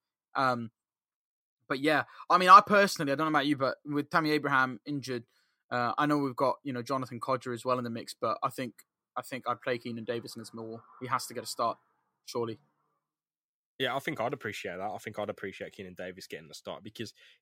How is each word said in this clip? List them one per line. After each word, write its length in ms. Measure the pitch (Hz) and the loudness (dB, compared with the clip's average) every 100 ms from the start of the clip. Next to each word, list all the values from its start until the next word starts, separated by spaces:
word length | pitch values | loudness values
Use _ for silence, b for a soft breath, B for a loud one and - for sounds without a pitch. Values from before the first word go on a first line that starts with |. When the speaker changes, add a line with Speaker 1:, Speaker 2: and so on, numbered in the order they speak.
| _ _ _ | _ _ _
Speaker 1:
Um, 380 | - 131 123 113 - _ _ _ _ _ _ _ _ _ | -2 0 0 -4 -12 _ _ _ _ _ _ _ _ _
but 100 | 143 | -2
yeah, 260 | 143 147 120 B B | 2 2 0 B B
I 100 | 175 | 4
mean, 100 | 185 | 12
I 120 | 190 | 12
personally, 520 | 202 202 196 - 147 | 12 4 4 2 -2
I 20 | |
don't 120 | 139 156 | 0 2
know 120 | 151 | 2
about 80 | 139 | 2
you, 100 | 139 | 2
but 200 | 131 - | 0 -2
with 260 | 147 143 139 | -4 -4 0
Tammy 200 | 175 156 | 0 2
Abraham 480 | 151 139 139 127 127 | 0 2 2 2 -2
injured, 400 | - 147 123 123 117 _ _ _ _ | -8 -8 -6 -8 -8 _ _ _ _
uh, 220 | 123 120 - | -2 -2 0
I 100 | 147 | 2
know 120 | 147 | 2
we've 160 | 139 | 0
got, 220 | 123 135 - | 0 0 0
you 80 | 143 | -6
know, 100 | 123 | -8
Jonathan 380 | 120 135 127 120 | -4 -4 -4 -10
Codger 320 | - 131 127 | -4 -4 -4
as 120 | 120 | -8
well 140 | 127 127 | -2 -2
in 60 | |
the 60 | 120 | -2
mix, 240 | 113 - - | -8 -10 -6
but 160 | 117 - | -4 -2
I 60 | 131 | -4
think, 260 | - 127 - - _ _ - | -4 -10 -10 -20 _ _ -12
I 60 | |
think 260 | - 131 117 | -10 -8 -6
I'd 120 | 120 | -4
play 160 | - 123 | -4 -4
Keenan 260 | 120 117 | -6 -10
Davis 300 | 110 117 120 | -6 -6 -6
against 200 | - 110 113 | -14 -16 -14
Millwall. 240 | 110 117 - - | -14 -14 -18 -14
He 60 | 123 | -4
has 200 | 127 - | -4 -4
to 80 | |
get 100 | 120 | -10
a 20 | 113 | -10
start, 320 | - 117 - _ _ _ _ | -2 -2 -2 _ _ _ _
surely. 340 | - 123 117 110 _ _ _ _ _ _ _ _ _ _ _ _ | -10 -6 -6 -8 _ _ _ _ _ _ _ _ _ _ _ _
Speaker 2:
Yeah, 160 | 127 | -4
I 60 | 131 | -4
think 200 | - 151 | -6 -4
I'd 120 | 117 | -4
appreciate 440 | 139 110 98 101 90 | -4 -8 -8 -8 -6
that. 120 | 98 | -8
I 80 | 98 | -8
think 200 | - 107 | -10 -8
I'd 120 | 104 | -6
appreciate 420 | 101 101 90 92 | -6 -10 -10 -14
Keenan 220 | - 92 90 | -12 -16 -12
Davis 300 | 92 92 - | -12 -12 -14
getting 220 | 78 80 | -14 -14
the 60 | |
start 280 | 73 - 76 | -16 -12 -12
because 320 | 101 - 110 - b b | -14 -12 -14 -14 b b